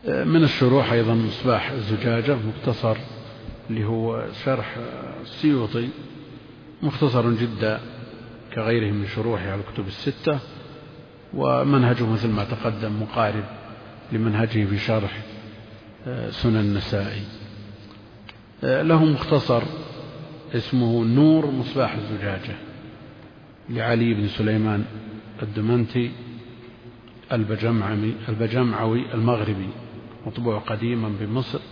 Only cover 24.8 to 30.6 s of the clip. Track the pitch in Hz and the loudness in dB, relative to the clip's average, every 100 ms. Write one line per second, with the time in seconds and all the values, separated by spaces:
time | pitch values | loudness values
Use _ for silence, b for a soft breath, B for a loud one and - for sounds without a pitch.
24.8 | 107 - - - - - 110 107 107 120 | -2 -8 -12 -14 -14 -10 -8 -2 2 2
25.8 | 113 127 120 127 - - - - - - | 2 0 -2 -4 -14 -16 -16 -18 -20 -20
26.8 | - - - - - 123 107 107 113 117 | -20 -20 -20 -20 -2 0 0 0 2 2
27.8 | 98 107 107 113 - 107 113 120 123 107 | 2 0 0 -2 -4 -2 0 2 2 2
28.8 | 110 117 - 117 117 117 104 98 95 - | 2 0 0 0 2 2 0 -2 -4 -8
29.8 | - - - - 113 107 117 104 | -12 -14 -16 -12 -10 -4 -2 -2